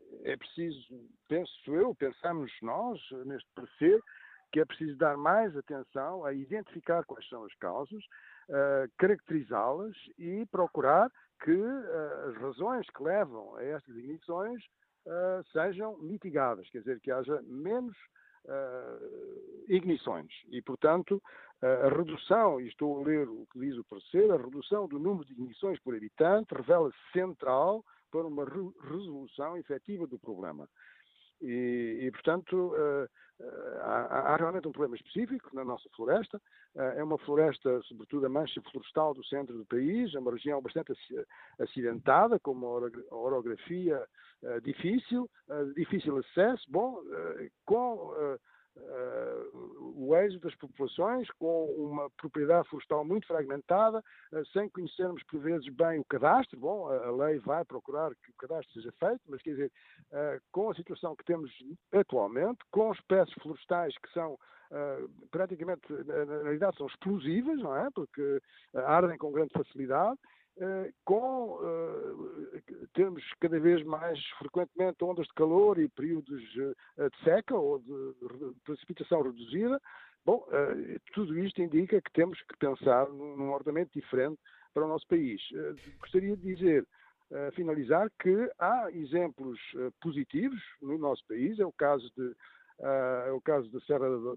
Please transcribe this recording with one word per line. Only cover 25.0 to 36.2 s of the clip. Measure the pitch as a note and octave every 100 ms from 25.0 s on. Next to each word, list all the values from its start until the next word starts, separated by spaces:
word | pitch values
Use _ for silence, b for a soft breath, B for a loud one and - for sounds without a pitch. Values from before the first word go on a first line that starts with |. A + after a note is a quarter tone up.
| E3 G3 C3+
de |
ignições | B2 B2 A2 - F3+
por | B2+
habitante | A2+ G#2+ - D#3+ G#3 A3
revela-se | C#3 B2 F3 D3 - -
central | F3+ F#3 D3+ C3+ C3 E3 G#3+ - b b
para | D#3+ E3
uma | C#3+
re-, | C3+ E3+ F#3 - C3+
resolução | E3 G3 C#3+ C3 - D3 F3
efetiva | - C#3 - G3+ D#3
do | B2
problema. | B2 F#2 F#2 D2 D2 _ b b b b b -
E, | C#3+ B2 B2 A#2+ A#2 A2+
e, | B2+
portanto, | - - F3 F3 F#3 F3+
eh, | D#3 D3 C#3+ B2 b b -
eh, | B2 - - A#2
há, | A2 A2+
há, | B2 C3 C3+
há | D3+
realmente | E3 F#3 D3+
um |
problema | C3+ C#3+ A#2
específico | - F#3 A#3 B3+ -
na | C3+
nossa | B2+ B2 -
floresta. | - A2+ F#3